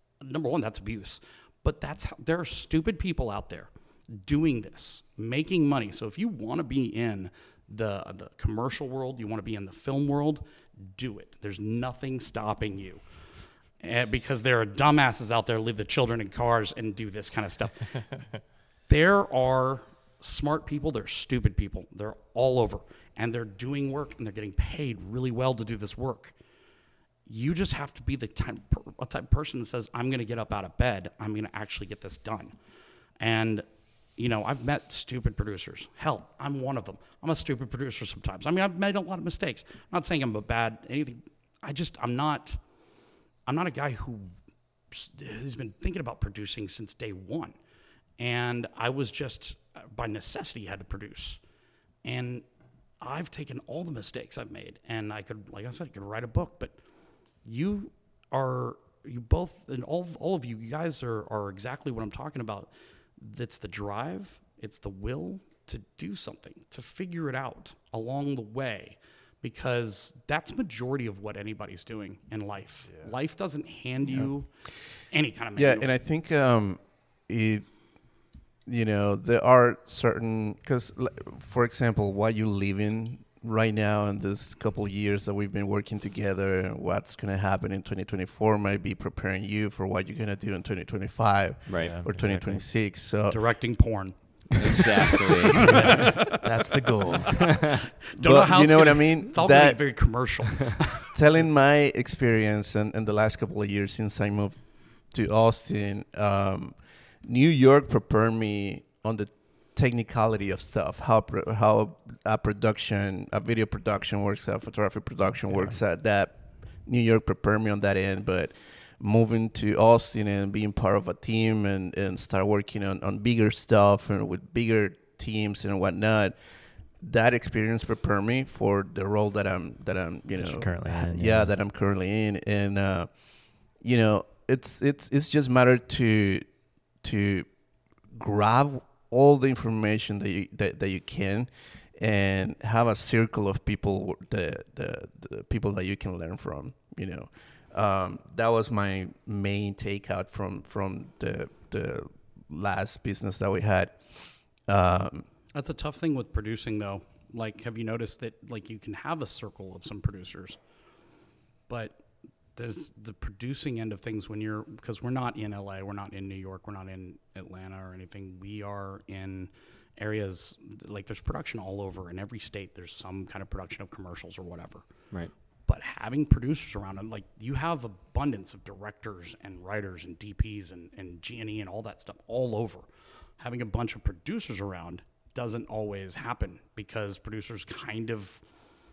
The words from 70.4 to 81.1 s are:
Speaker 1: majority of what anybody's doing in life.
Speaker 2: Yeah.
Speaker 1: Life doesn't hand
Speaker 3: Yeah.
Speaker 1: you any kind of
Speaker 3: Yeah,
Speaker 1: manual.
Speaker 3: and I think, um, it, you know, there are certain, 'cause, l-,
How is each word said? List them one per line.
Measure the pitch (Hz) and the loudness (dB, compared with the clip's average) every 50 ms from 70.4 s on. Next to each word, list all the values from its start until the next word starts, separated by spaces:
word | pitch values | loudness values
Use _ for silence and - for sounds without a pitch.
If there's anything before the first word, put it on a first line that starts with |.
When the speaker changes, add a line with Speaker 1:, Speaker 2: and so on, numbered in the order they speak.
| - - - | -4 -6 -6
Speaker 1:
majority | - 233 160 110 107 123 127 139 135 120 | -6 -6 -6 -6 -8 -6 -4 -4 -4 -4
of | 110 98 98 | -6 -8 -10
what | 101 107 104 | -10 -10 -10
anybody's | 104 104 110 107 104 104 - 92 87 - | -10 -10 -10 -10 -10 -12 -14 -14 -14 -14
doing | - 113 104 101 95 101 - _ - | -12 -12 -12 -12 -12 -16 -18 _ -12
in | 110 107 | -10 -10
life. | 104 101 101 98 95 - - - - 95 87 78 78 | -8 -8 -10 -12 -14 -16 -20 -20 -20 -20 -20 -20 -14
Speaker 2:
Yeah. | 107 | -10
Speaker 1:
Life | 113 131 151 156 - | -8 -6 -6 -6 -6
doesn't | - 196 175 135 151 - | -6 -8 -8 -8 -8 -12
hand | - - - - 127 127 131 139 | -12 -14 -12 -10 -6 -4 -4 -4
Speaker 3:
Yeah. | 135 131 | -2 -2
Speaker 1:
you | 135 135 135 139 143 - - _ _ - - - - - - - - - - | -2 -2 -2 -4 -6 -10 -12 _ _ -20 -20 -18 -18 -18 -18 -20 -20 -12 -4
any | - 151 151 117 | 0 0 0 0
kind | - - 117 113 101 | -2 -6 -8 -4 2
of | 117 | 4
Speaker 3:
Yeah, | 143 139 | 6 6
Speaker 1:
manual. | 123 107 131 | 6 6 4
Speaker 3:
and | 131 | 2
I | 127 | 0
think, | 123 - - 156 160 165 - | 0 0 0 -2 -2 0 2
um, | 160 147 135 127 120 110 104 95 87 - - _ _ _ _ _ _ _ _ | 2 4 6 6 6 6 4 2 -2 -6 -12 _ _ _ _ _ _ _ _
it, | - 107 113 110 110 107 107 - _ _ _ _ _ _ _ _ _ _ _ _ _ - - - _ _ _ - | -4 0 2 2 2 2 0 -4 _ _ _ _ _ _ _ _ _ _ _ _ _ -20 -20 -20 _ _ _ -8
you | 113 120 117 113 | -2 0 2 2
know, | 107 104 101 101 101 101 | 2 2 2 2 2 0
there | - - 117 120 117 - | 0 2 2 2 4 8
are | 120 127 127 120 120 - - - | 8 10 10 8 6 4 -2 -8
certain, | - - - - 117 - - 113 113 110 110 107 107 - - - | -8 -4 0 2 2 2 2 0 -2 -2 -2 -2 -4 -6 -6 -4
'cause, | - 127 123 - - - - | -2 -2 -2 -2 -6 -8 -6
l-, | 127 - | -6 -6